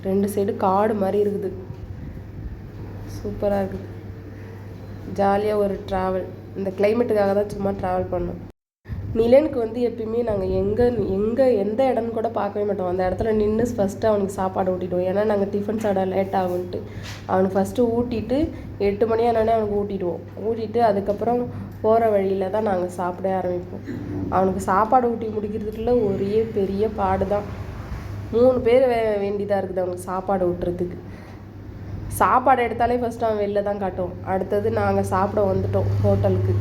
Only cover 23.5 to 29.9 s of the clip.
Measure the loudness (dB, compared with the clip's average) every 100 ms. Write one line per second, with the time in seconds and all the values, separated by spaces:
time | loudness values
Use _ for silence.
23.5 | -4 -6 -10 -8 -8 -6 -4 0 2 2
24.5 | 0 0 2 6 4 4 -2 -4 -4 -4
25.5 | -4 -6 -4 2 2 2 0 0 2 0
26.5 | 0 0 0 0 0 0 2 2 0 -2
27.5 | -10 -10 -10 -10 -10 -8 -10 -2 4 6
28.5 | 6 4 6 6 4 2 0 0 -2 0
29.5 | 0 0 -2 -2